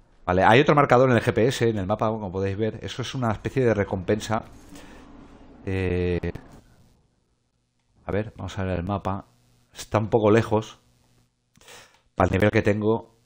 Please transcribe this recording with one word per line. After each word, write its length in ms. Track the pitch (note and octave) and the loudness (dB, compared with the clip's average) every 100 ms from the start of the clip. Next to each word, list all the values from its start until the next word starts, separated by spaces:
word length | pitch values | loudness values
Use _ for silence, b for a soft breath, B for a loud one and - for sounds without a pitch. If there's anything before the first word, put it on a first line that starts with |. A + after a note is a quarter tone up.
| _ _ - | _ _ -2
Vale, 160 | F#2 | 2
hay 160 | F#2 A#2+ | 6 6
otro 160 | D3+ | 6
marcador 360 | D3 C#3 B2 C3 | 4 4 4 6
en 60 | A2+ | 4
el 60 | |
G 120 | - | 2
P 120 | A2 B2 | 2 0
S, 220 | - A#2 | 2 -2
en 80 | G#2+ | -2
el 100 | F#2 | -4
mapa, 220 | G#2+ A2 | -2 -2
como 240 | A2 G2 | -4 -6
podéis 240 | F#2+ G2 G2 | -4 -4 -2
ver. 220 | A2 A#2 | -4 -6
Eso 200 | G2 - | -12 -10
es 120 | A#2 | -8
una 160 | C3+ A2+ | -4 -4
especie 320 | G2+ A2+ C3+ | -4 -4 0
de 120 | A#2+ | 2
recompensa. 680 | G2+ G2 F#2+ F2 G#2+ - A2+ - - B B B B B - - - - - G2 | 2 0 -4 -2 -4 -2 -6 -6 -20 B B B B B -20 -20 -20 -20 -14 -8
Eh, 680 | F#2+ F#2 F2+ F2+ F2 F2 - - - _ _ _ _ _ _ _ _ _ _ _ _ _ _ - | -4 -2 -2 0 -2 -4 -10 -18 -20 _ _ _ _ _ _ _ _ _ _ _ _ _ _ -8
a 40 | |
ver, 220 | F#2+ G#2+ | -6 -6
vamos 240 | - F#2+ G2+ | -12 -12 -6
a 60 | |
ver 140 | F#2 F2 | -4 -4
el 60 | |
mapa. 420 | F2 G2+ F#2+ G2 - _ _ _ _ | -4 -4 -4 -8 -10 _ _ _ _
Está 280 | - - G#2 | -20 -4 -2
un 100 | G#2+ | 0
poco 220 | A#2+ G#2 | 2 4
lejos. 500 | A2 - G#2+ - - _ _ _ _ _ _ _ _ B B B B B | 4 4 -2 -4 -18 _ _ _ _ _ _ _ _ B B B B B
Para 140 | - F2+ | -2 0
el 40 | |
nivel 180 | F#2 G#2 | 2 2
que 120 | G#2+ | 2
tengo. 520 | G#2 G#2 G#2 A2+ - _ | 0 0 0 -2 -4 _